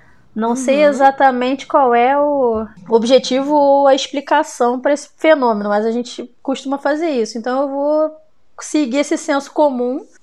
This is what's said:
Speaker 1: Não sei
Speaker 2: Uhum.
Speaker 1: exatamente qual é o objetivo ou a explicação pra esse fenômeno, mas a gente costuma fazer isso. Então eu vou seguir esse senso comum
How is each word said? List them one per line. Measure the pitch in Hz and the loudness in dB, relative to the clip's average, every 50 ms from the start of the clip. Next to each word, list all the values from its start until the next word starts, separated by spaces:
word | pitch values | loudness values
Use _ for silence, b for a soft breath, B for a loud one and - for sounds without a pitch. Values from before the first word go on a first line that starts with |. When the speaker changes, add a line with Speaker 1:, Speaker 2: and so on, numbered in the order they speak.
| b b b b b b - | b b b b b b -8
Speaker 1:
Não | 214 220 233 240 | -6 -4 -4 -4
sei | 262 254 247 269 294 302 | -2 0 0 2 4 4
Speaker 2:
Uhum. | 294 | 2
Speaker 1:
exatamente | 277 247 277 269 269 269 277 269 247 247 247 254 277 269 - | 4 4 2 2 4 4 2 2 2 2 -2 -2 -4 -4 -4
qual | - - 302 269 247 240 | -2 0 2 2 4 4
é | 233 240 254 277 | 4 4 2 2
o | 285 294 294 285 277 262 240 226 214 220 214 - - - - | 2 0 0 0 0 0 0 -2 -2 -6 -10 -14 -16 -6 0
objetivo | 226 226 214 233 269 254 254 - 254 262 269 285 302 | 0 2 2 4 4 2 2 2 -2 -2 0 0 2
ou | 294 285 277 277 277 277 277 | 2 4 4 4 4 6 4
a | 269 | 4
explicação | 269 - - - 285 285 - 311 294 311 302 - - 254 240 247 254 | 2 0 -4 -8 -8 -4 -2 0 0 0 -2 -2 -2 -2 0 -2 -2
pra | 262 294 | -2 -2
esse | 294 294 - - _ | -2 -2 -4 -10 _
fenômeno, | - - 320 311 294 254 233 220 202 202 208 | -2 2 2 2 4 2 0 0 0 -2 -2
mas | 208 208 214 | -2 0 0
a | 226 | -2
gente | 226 240 240 240 - - 240 - _ _ | -2 -4 -6 -8 -10 -14 -14 -16 _ _
costuma | - - 269 262 - 269 277 277 | -8 -6 -6 -6 -6 -8 -6 -4
fazer | - 302 302 302 339 330 | -2 -2 -2 -2 -2 -2
isso. | 285 240 220 214 - 233 | -2 -2 -2 -4 -6 -8
Então | 214 247 247 269 | -6 -4 -4 -2
eu | 285 277 | -4 -4
vou | 269 277 285 294 302 302 311 311 311 - _ _ _ _ _ - - - | -4 -4 -2 0 0 0 0 -2 -4 -10 _ _ _ _ _ -20 -20 -18
seguir | - - - 302 302 233 233 285 | -10 -4 -2 -2 -2 0 0 -2
esse | 285 - 330 | -2 -2 -2
senso | 302 - - 285 277 277 - | -4 -4 -2 -4 -4 -4 -4
comum | - - 302 294 262 247 247 247 262 320 440 - - - | -2 0 0 0 0 -2 -4 -4 -6 -6 -10 -14 -20 -20